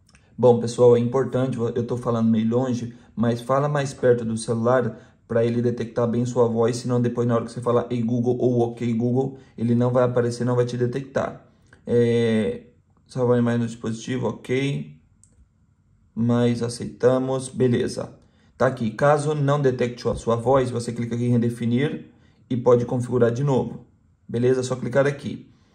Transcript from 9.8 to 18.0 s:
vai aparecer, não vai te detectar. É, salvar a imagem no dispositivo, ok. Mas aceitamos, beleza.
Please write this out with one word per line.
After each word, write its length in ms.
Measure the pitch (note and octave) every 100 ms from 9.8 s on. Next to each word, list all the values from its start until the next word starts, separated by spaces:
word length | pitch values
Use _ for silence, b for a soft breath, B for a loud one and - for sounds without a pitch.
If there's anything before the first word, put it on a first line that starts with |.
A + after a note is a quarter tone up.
| B2
vai 140 | B2
aparecer, 420 | B2 A#2+ A#2 A#2+ A#2+
não 100 | B2
vai 80 |
te 140 | B2 B2
detectar. 680 | B2 C3+ C#3 B2+ - - - b b b -
É, 840 | A#2+ A#2+ A#2 A#2 A2 G2+ - - _ _ _
salvar 320 | _ C3 B2 B2
a 40 |
imagem 200 | A#2+ A#2+
no 60 | A#2
dispositivo, 600 | A2+ A2+ A2 - B2+ A2+
ok. 680 | - - B2+ C#3 D3 - - _ _ _ _ _ _ _ _ _ _ _
Mas 480 | - A#2+ A#2+ A#2+ A#2
aceitamos, 840 | A#2 - G#2 - B2 C3 C3 C3+ C3
beleza. 680 | - B2+ A#2+ - -